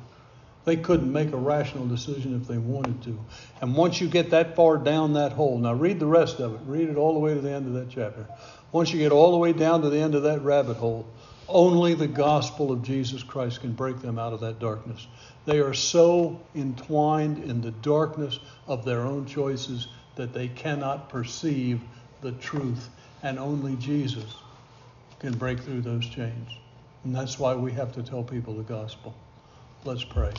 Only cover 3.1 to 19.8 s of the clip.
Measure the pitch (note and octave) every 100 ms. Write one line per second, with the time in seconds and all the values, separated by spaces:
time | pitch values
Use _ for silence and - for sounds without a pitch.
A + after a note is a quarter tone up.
3.1 | G#2+ A2 - - - B2 C#3 F3 F3 F3
4.1 | E3+ E3 E3 E3 E3 E3 D#3 C3 D#3 D#3
5.1 | D3 C#3+ B2 D3 A#2+ A#2 A#2+ E3 F#3 D3+
6.1 | E3 D#3 - A#2+ A2 B2+ D3 D#3+ D3 D3+
7.1 | D#3+ D3+ D3+ C#3 C#3 C3 B2 B2 - G#2+
8.1 | A2+ G#2+ - - - - D#3+ D#3+ E3+ D3+
9.1 | D3 E3 F3 E3+ D#3 D#3 E3+ D3 D3 D#3
10.1 | D3 D3 D3+ C#3 C#3+ A#2+ A2 A#2 A2+ -
11.1 | - - - - F#3 F3+ F3 F3 E3 C#3+
12.1 | B2 C#3+ D3+ B2 - C#3+ B2 A2+ C3+ B2
13.1 | C3 - C#3 B2 A#2+ B2 A2 C3 B2+ B2
14.1 | A2+ A#2 A2 A2+ A2 A#2 G#2+ A#2+ A#2 -
15.1 | - - - - D3+ C#3 B2+ - E3+ E3+
16.1 | F3 E3+ D#3 - D#3+ C3+ A#2+ - D3+ D3+
17.1 | D#3 D3+ D3 D3 A#2+ A#2 A2 C#3 D3 D#3
18.1 | D#3 C#3+ - - - - C3 A#2 A#2+ B2
19.1 | C#3 B2+ - C#3 C3 - B2